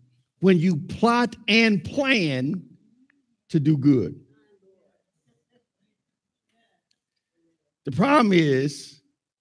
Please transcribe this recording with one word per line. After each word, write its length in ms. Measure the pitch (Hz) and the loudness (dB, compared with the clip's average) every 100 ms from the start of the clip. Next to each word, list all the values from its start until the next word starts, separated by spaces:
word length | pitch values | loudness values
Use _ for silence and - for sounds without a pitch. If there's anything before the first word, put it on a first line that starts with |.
| _ _ _ - | _ _ _ -2
when 180 | 185 180 | 2 2
you 160 | 175 160 | 0 -2
plot 640 | - - 233 240 240 - - | -6 -4 0 0 -2 -6 -2
and 340 | 220 226 202 - | 2 2 0 -4
plan 800 | - 269 254 160 131 131 170 - - _ _ _ _ _ _ _ | -4 -2 0 -2 -4 -4 -6 -12 -20 _ _ _ _ _ _ _
to 140 | 165 | -2
do 160 | 143 151 | 0 2
good. 420 | 135 131 85 - _ _ _ _ _ _ _ _ _ _ _ _ _ _ _ _ _ _ _ _ _ _ _ 226 226 _ _ _ _ _ _ _ _ _ _ _ - | 2 2 0 -8 _ _ _ _ _ _ _ _ _ _ _ _ _ _ _ _ _ _ _ _ _ _ _ _ _ _ _ _ _ _ _ _ _ _ _ _ -10
The 100 | 120 | -2
problem 380 | 240 285 220 | 2 2 4
is 680 | 180 151 131 143 - - - _ _ _ _ | 2 2 0 -2 -6 -20 -20 _ _ _ _